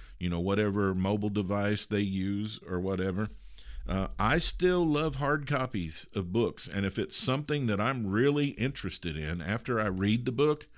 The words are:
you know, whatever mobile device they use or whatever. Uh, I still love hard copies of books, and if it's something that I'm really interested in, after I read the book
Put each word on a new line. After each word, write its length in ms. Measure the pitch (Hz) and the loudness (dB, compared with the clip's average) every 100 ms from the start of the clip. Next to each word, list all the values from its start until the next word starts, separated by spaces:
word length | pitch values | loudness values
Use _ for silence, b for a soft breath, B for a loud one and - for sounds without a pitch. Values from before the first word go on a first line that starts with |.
| B B | B B
you 120 | 87 | -2
know, 100 | 87 | 0
whatever 560 | 92 101 104 101 98 92 | 2 2 2 2 2 2
mobile 320 | 95 104 104 | 2 0 0
device 580 | 104 92 101 101 104 - | 0 0 0 0 0 0
they 140 | 104 | 0
use 600 | 101 95 95 101 107 110 - | 0 0 0 -2 -4 -8 -6
or 140 | 90 | -2
whatever. 480 | 95 92 95 92 107 - B B B B - | 0 0 0 -2 -4 -6 B B B B -2
Uh, 200 | 95 - - | -2 -2 0
I 180 | 107 160 | 2 4
still 480 | - - 180 180 165 | 2 2 4 4 4
love 300 | 147 160 131 | 2 0 0
hard 320 | 143 147 135 | 0 0 0
copies 640 | 139 127 101 80 - - | 0 0 -2 -4 -6 -6
of 200 | 101 87 | -4 0
books, 340 | 110 104 - - | 2 2 0 -4
and 180 | 98 98 | -2 -2
if 140 | 110 | -2
it's 160 | - - | 0 0
something 520 | - 131 147 147 120 | 2 0 0 0 0
that 120 | 101 | 2
I'm 260 | 117 131 98 | 0 0 0
really 420 | 104 139 147 143 | 2 4 4 0
interested 680 | - 131 - 95 - 85 76 | 0 -2 -2 -6 -6 -4 -4
in, 240 | 76 85 | -2 -4
after 400 | 80 113 - 113 | -2 -4 -2 0
I 60 | 107 | 0
read 400 | 92 101 117 123 | 2 2 2 2
the 80 | |
book 340 | 120 147 151 - | 2 2 2 -4